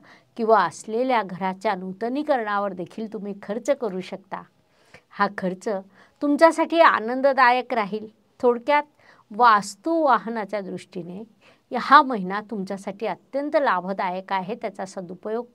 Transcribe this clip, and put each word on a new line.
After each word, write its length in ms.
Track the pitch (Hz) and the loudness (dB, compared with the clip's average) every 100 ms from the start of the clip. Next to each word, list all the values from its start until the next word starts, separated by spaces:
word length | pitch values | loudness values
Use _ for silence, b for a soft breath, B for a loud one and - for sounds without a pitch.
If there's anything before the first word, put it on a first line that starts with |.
| B B B - | B B B -4
किंवा 240 | 220 214 | 4 4
असलेल्या 600 | 170 - - 220 262 240 | 4 -4 -6 -4 0 0
घराच्या 500 | 196 180 190 185 220 190 | -2 -4 -6 -4 -4 -4
नूतनीकरणावर 960 | 190 190 233 269 302 262 214 202 202 | -6 -8 -6 -4 -2 -2 0 -2 -4
देखील 380 | 185 170 - 220 | -6 -12 -10 -10
तुम्ही 200 | 220 202 196 | -10 -10 -10
खर्च 260 | - 220 269 | -8 -6 -2
करू 300 | 269 226 185 | -2 -2 -6
शकता. 400 | 185 190 - 175 175 _ _ b b b b | -10 -14 -12 -14 -14 _ _ b b b b
हा 180 | - 202 202 | -2 -2 -2
खर्च 300 | 185 185 233 190 190 b b b | -6 -4 -6 -6 -8 b b b
तुमच्यासाठी 580 | 294 294 330 320 330 330 | 0 6 6 4 2 6
आनंददायक 920 | 311 214 220 262 269 247 240 254 247 | 6 4 0 0 2 6 4 4 0
राहील. 340 | 226 196 214 220 _ _ _ | -4 -2 -6 -10 _ _ _
थोडक्यात 440 | 247 233 240 294 294 _ b b b | 0 2 2 0 0 _ b b b
वास्तू, 680 | 208 240 208 196 - 320 330 | 4 6 6 2 -8 -2 2
वाहनाच्या 580 | 294 220 214 226 202 208 | 4 2 0 -8 -4 -6
दृष्टीने 640 | 185 180 - 185 170 185 226 _ b b b | -6 -10 -12 -14 -12 -14 -16 _ b b b
या, 80 | 247 | -4
हा 200 | - 277 | 6 6
महिना 380 | 262 220 180 202 220 | 6 0 -4 -6 -6
तुमच्यासाठी 560 | 214 190 196 202 202 214 | -8 -8 -8 -10 -8 -6
अत्यंत 480 | 170 _ 269 294 311 | -8 _ -6 -2 0
लाभदायक 760 | 262 180 180 196 190 185 190 | 2 0 -2 -4 -4 -4 -4
आहे, 220 | 190 180 233 | -6 -4 -8
त्याचा 300 | 214 202 190 | -8 -8 -10
सदुपयोग 600 | 202 185 185 214 220 233 | -10 -12 -12 -8 -8 -8